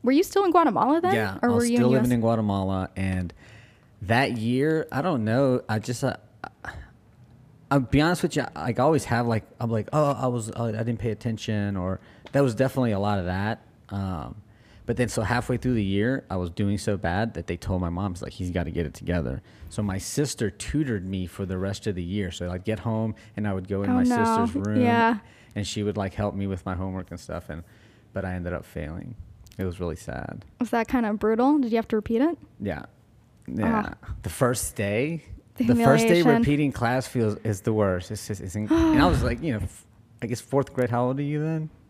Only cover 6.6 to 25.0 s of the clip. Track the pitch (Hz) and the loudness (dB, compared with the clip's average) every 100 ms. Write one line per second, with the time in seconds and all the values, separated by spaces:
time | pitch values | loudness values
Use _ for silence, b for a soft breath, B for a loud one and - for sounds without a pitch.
6.6 | - B B - _ _ - - - - | -16 B B -20 _ _ -20 -20 -20 -20
7.6 | - 143 123 139 160 175 175 156 - - | 0 0 4 4 4 2 0 -2 -4 -4
8.6 | 92 110 139 156 - 117 117 113 - - | -2 2 4 4 2 0 2 0 -2 -6
9.6 | 120 113 104 151 143 131 127 123 107 - | -2 -2 0 2 2 2 0 -2 -6 -4
10.6 | 117 110 117 117 117 104 120 107 - 104 | -4 -2 -2 -2 -4 -2 -4 -4 -2 -2
11.6 | 101 98 90 95 B B B 139 139 107 | -2 -2 -2 -4 B B B 2 2 2
12.6 | 131 - 123 98 101 101 90 92 104 110 | 0 2 0 2 2 0 0 -2 -2 -4
13.6 | - _ - 98 95 87 60 - - b | -10 _ -10 -6 -4 -6 -8 -14 -20 b
14.6 | b b - 117 120 - 101 120 - 123 | b b -6 -2 0 0 0 0 0 -2
15.6 | 127 117 98 98 113 131 - 95 90 87 | 0 0 2 2 0 -2 -4 -4 -4 -2
16.6 | 101 101 - 98 87 90 117 - 87 87 | 0 0 -2 -2 0 0 -2 -4 -6 -6
17.6 | - 92 87 87 101 87 - - 90 87 | -2 -2 -2 -2 -4 -6 -10 -8 -4 -2
18.6 | 80 80 76 - - 87 64 67 B B | -2 -2 -4 -6 -2 -2 -2 -6 B B
19.6 | B - 104 95 - - 147 - 107 - | B -6 -4 -4 -4 -4 -4 -2 -4 -4
20.6 | - 147 143 104 92 95 90 - 95 92 | -6 -4 -2 -4 -4 -6 -6 -6 -6 -4
21.6 | 95 101 110 90 87 104 92 - 87 90 | -4 -4 -6 -6 -4 -4 -4 -6 -6 -6
22.6 | 101 107 117 110 110 107 B - 104 95 | -4 -4 -2 -2 -4 -6 B -6 -4 -4
23.6 | 95 98 202 254 247 240 226 226 233 285 | -4 -2 0 2 2 2 2 2 0 -2
24.6 | - 214 247 233 | 0 2 4 4